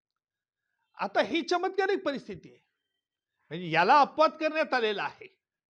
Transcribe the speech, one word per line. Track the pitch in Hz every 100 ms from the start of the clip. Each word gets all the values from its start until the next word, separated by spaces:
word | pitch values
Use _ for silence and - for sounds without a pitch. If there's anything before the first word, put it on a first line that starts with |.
| _ _ _ _ _ _ _ _ _ -
आता | 196 349
ही | 208 330
चमत्कारिक | - 349 381 381 392 381
परिस्थिती | 302 262 - 180 123
आहे, | 120 _ _ _ _ _ _ _ _ -
म्हणजे | 165 180
याला | 160 185 294
अपवाद | 277 294 311
करण्यात | 311 311 311 302
आलेला | 254 220 196
आहे. | 147 - - _ _ _ _